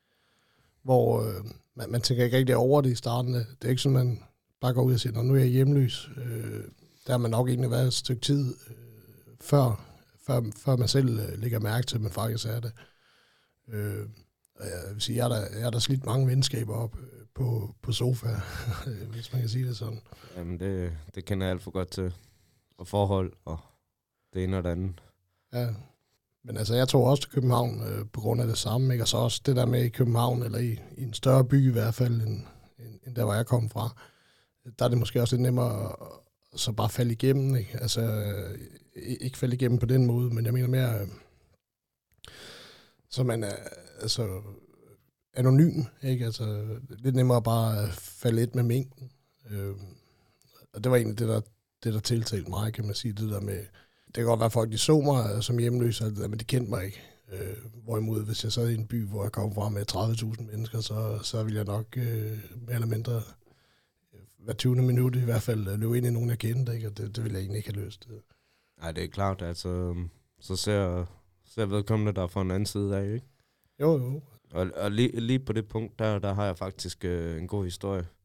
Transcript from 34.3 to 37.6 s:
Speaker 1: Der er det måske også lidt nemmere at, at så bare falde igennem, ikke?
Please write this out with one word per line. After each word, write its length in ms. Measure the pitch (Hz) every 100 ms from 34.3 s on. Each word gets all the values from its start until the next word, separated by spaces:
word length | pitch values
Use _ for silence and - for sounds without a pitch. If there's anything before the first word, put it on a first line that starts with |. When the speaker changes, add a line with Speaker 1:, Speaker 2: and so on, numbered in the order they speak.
| _ _ _ 123 110
Speaker 1:
Der 60 | 120
er 40 |
det 80 | 120
måske 240 | 104 123
også 140 | 117 123
lidt 60 |
nemmere 440 | 127 123 120 110 107
at, 220 | - - - - _ _
at 60 | -
så 120 | -
bare 180 | 107 107
falde 220 | - 120
igennem, 440 | 117 131 135 135
ikke? 220 | 131